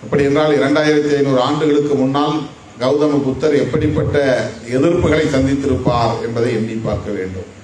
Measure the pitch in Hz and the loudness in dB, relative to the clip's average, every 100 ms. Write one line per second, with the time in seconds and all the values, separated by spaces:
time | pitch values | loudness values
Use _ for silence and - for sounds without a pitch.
0 | - 143 139 143 151 143 139 151 151 151 | -2 0 2 2 2 2 2 2 4 2
1 | 147 143 139 131 127 151 151 147 147 135 | 2 2 2 2 2 0 2 2 2 0
2 | 131 139 147 156 - - - - 127 147 | 0 0 0 -2 -6 -14 -20 -4 0 2
3 | 151 143 131 - 156 143 123 156 151 147 | 2 0 0 0 0 2 0 0 0 0
4 | 131 147 139 123 107 - 117 127 160 175 | 0 0 2 0 -2 -8 -4 0 2 2
5 | 156 156 151 135 135 135 131 127 123 120 | 2 2 2 0 0 0 0 -2 0 0
6 | 117 113 117 117 117 107 113 110 110 98 | 0 -2 -4 -2 -2 -2 -4 -4 -4 -4
7 | 104 98 92 92 - - | -4 -6 -6 -8 -12 -18